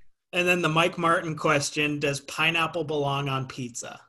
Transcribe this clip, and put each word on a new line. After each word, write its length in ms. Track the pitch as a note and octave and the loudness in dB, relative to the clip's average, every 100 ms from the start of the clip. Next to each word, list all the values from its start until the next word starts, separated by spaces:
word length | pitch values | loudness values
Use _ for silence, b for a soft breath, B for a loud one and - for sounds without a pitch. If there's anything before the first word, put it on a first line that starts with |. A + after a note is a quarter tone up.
| - - _ | -20 -20 _
And 140 | F3+ F3+ | 0 2
then 160 | F3+ | 2
the 60 | E3 | 2
Mike 280 | D#3+ F3 F3+ | 4 2 2
Martin 380 | E3+ E3 E3+ | 2 2 0
question: 640 | D#3 E3 D3 C#3+ - D3 D3 | -2 2 2 0 0 0 0
Does 220 | D3 C#3 | -2 -2
pineapple 640 | - - D#3+ E3 D#3+ E3+ | -6 -2 0 2 0 -2
belong 440 | D3 D3+ C#3+ C#3 C#3+ | -2 -2 0 0 -2
on 180 | C3+ C3 | -2 -4
pizza? 540 | - B2 A#2+ - - | -8 -10 -10 -12 -14